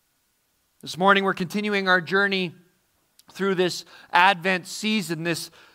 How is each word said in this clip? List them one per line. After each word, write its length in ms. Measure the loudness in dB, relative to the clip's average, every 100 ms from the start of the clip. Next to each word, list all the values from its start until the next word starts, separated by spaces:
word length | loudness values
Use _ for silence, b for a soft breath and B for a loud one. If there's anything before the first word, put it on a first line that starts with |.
| _ _ _ _ _ _ _ _
This 160 | -12 0
morning 260 | 4 4
we're 80 | 2
continuing 560 | -2 -4 -4 -2 -2 2
our 140 | 0
journey 520 | 2 0 0 0 -4 -8 _ _ _ _ _ _ _
through 220 | -4 -2
this 320 | 0 0 -2 -14 B B
Advent 540 | 4 4 4 0 -2 -4
season, 560 | -6 -2 -2 -2 -4
this 280 | -4 -4 -6 b b